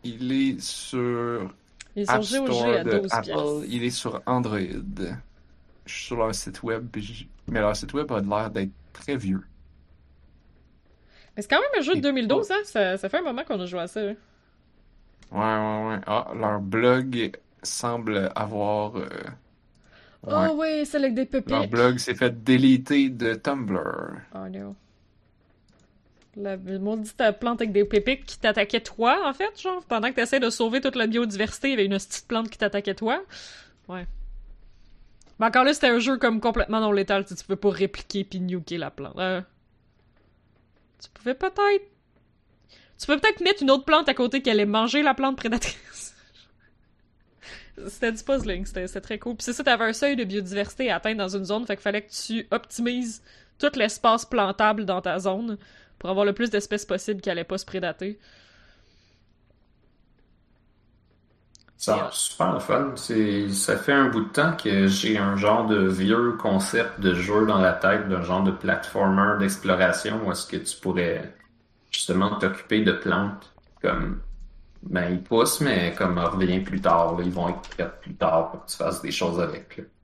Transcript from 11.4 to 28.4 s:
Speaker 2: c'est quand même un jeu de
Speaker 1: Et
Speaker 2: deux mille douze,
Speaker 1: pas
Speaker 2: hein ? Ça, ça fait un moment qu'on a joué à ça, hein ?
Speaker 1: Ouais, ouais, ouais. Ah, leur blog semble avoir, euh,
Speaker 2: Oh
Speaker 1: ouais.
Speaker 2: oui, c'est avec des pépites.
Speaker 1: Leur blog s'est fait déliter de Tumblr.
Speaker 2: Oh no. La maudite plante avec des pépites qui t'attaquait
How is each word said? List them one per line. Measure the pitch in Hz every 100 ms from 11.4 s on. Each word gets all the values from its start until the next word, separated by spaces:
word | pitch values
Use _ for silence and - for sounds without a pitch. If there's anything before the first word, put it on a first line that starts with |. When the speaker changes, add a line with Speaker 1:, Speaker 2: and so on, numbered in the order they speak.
Speaker 2:
c'est | 208
quand | 285
même | 554 480
un |
jeu | 277
de | 339
Speaker 1:
Et |
Speaker 2:
deux | 277
mille | 262 220
douze, | 320 427
Speaker 1:
pas | 392
Speaker 2:
hein ? | 415
Ça, | 226 190 190
ça | 196
fait | 320
un |
moment | 339 240
qu'on | - 208
a | 180
joué | 180
à | 170
ça, | 214
hein ? | 202 214 _ _ _ _ _ _ _ _ _ _ -
Speaker 1:
Ouais, | -
ouais, | 110 110 107 107 110 104
ouais. | 98
Ah, | 107 - 113
leur | 107 104
blog | 98 110 123 127 131 120 107 - _ _
semble | - - 120 120 110 104 95 -
avoir, | 107 107 104 104 104 107
euh, | - - - - _ _ _ _ _ - - _ -
Speaker 2:
Oh |
Speaker 1:
ouais. | 302 320 302 320 311
Speaker 2:
oui, | 294
c'est | 294
avec | 269
des | 233 262
pépites. | 269 -
Speaker 1:
Leur | 262 196
blog | 117 123 123
s'est | - 113
fait | 123 117
déliter | 113 127 131 127 131 143 135
de | 120 117 110
Tumblr. | 143 139 110 90 60 50 50 50 - -
Speaker 2:
Oh | 95
no. | 95 101 - _ _ _ _ _ _ _ _ _ _ _ _ _ _ _ 208
La | 202 190
maudite | 185 190 202 220 214 - 226 208
plante | 240 233
avec | 226
des | 196 202
pépites | 214 208 - -
qui |
t'attaquait | -